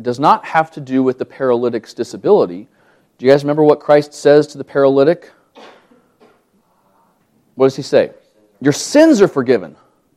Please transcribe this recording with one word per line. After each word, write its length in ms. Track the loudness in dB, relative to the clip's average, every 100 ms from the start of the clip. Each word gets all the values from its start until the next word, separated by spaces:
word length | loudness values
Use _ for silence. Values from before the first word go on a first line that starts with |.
does 180 | -10 -2
not 260 | 0 0
have 260 | -2 -4 -4
to 80 | -8
do 220 | -6 -2
with 160 | -2 -4
the 80 | -10
paralytic's 680 | -6 -2 -2 -2 -6 -12
disability. 720 | -12 -12 -8 0 0 0 -6 -18 _ _ _ _ _
Do 80 | 0
you 60 |
guys 120 | 2
remember 200 | 0 0
what 160 | 2 0
Christ 340 | 2 0 0
says 320 | -4 2 2 2
to 100 | -8
the 60 |
paralytic? 640 | -8 -2 0 2 0 -2 -8 _ _ _ -20 _ _ _ _ _ _ _ _ _ _ _ _ _ _ _ _ _ _
What 120 | -2 -2
does 100 | -2
he 60 |
say? 300 | -2 -2 -2 -6 _ _ _ _
"Your 120 | -4
sins 480 | -4 -2 2 4 4
are 80 | 2
forgiven." 480 | 0 -2 -2 -2 -20 _ _ _